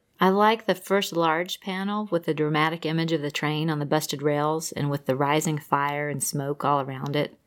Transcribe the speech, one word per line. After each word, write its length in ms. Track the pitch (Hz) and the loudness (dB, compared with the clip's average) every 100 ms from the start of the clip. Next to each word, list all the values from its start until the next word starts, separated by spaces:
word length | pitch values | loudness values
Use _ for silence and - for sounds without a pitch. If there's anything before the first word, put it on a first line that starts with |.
| _ - | _ 2
I 100 | 185 | 4
like 360 | 196 214 220 - | 6 4 4 0
the 80 | |
first 420 | 180 - 196 196 170 | -2 0 0 0 0
large 440 | 165 160 185 - | 2 2 -2 -6
panel 480 | 196 185 196 214 214 | -8 -6 -4 -4 -2
with 160 | 170 165 | -2 -2
the 80 | |
dramatic 540 | 151 151 151 160 165 156 | -2 0 2 0 0 -2
image 240 | 160 165 | 0 0
of 100 | 160 | -2
the 80 | 143 | -2
train 400 | - 147 151 160 | -2 -2 0 -2
on 80 | 151 | -2
the 80 | 143 | 0
busted 380 | 156 151 143 | 0 0 -2
rails 480 | 147 147 151 160 160 | 0 2 2 0 -4
and 180 | - 143 | -4 -2
with 160 | 139 - | -2 -2
the 100 | 131 | 0
rising 440 | 139 151 156 147 | 2 2 2 -2
fire 500 | - 143 143 143 147 | 0 0 0 -2 -4
and 140 | 139 | -4
smoke 420 | - 143 139 143 139 | -4 -4 -4 -2 2
all 160 | 143 | 2
around 340 | 131 131 139 147 | 0 -6 -2 -2
it. 220 | - - | -2 -6